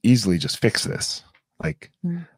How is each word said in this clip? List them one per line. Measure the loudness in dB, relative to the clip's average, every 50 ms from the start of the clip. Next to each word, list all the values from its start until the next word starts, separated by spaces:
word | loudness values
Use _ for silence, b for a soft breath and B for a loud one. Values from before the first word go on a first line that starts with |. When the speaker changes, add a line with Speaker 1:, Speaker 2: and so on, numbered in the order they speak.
| 4
Speaker 1:
easily | 4 4 4 4 2 0 0
just | 0 -4 -6 0
fix | 0 0 0 0 -4
this. | -4 -6 -6 -6 -8 -8 -10 -12 _ _ _ _ _ _ -8 -6
Like, | -6 -6 _ -12 -20 _ _ -6
Speaker 2:
Mm. | -4 -4 -4 -8 -14 _